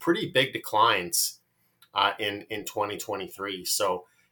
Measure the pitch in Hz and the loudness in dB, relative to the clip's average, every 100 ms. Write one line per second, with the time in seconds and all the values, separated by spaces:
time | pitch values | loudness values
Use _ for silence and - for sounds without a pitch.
0 | 170 202 220 131 135 113 - 107 113 101 | -2 0 0 0 0 -2 0 4 6 4
1 | 87 - - - _ _ _ _ _ 101 | 2 0 -2 -4 _ _ _ _ _ 2
2 | 101 - 104 101 - 107 92 104 104 104 | 2 2 -4 -4 -6 -8 -6 -4 -2 -4
3 | - 98 90 - 98 92 87 - 98 90 | -6 -6 -6 -8 -6 -6 -2 0 2 0
4 | - _ _ | -6 _ _